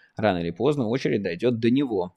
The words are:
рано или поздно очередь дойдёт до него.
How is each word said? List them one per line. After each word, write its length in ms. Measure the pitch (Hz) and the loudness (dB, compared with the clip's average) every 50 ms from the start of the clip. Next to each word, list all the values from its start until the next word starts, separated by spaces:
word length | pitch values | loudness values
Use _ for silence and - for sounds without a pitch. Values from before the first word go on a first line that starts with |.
| _ _ _ | _ _ _
рано 220 | - 107 107 92 87 | 0 2 2 2 2
или 120 | 85 85 | -2 -4
поздно 380 | 85 - 110 143 151 143 120 104 | -2 0 0 0 0 0 0 -2
очередь 340 | 120 135 - 160 139 110 | -2 -2 0 0 0 -2
дойдёт 360 | 98 95 85 87 113 123 123 113 | -2 -4 -4 0 0 0 2 2
до 120 | 117 113 | 2 2
него. 440 | 123 139 147 123 113 95 87 90 - | 2 2 0 0 -2 -2 -4 -4 -8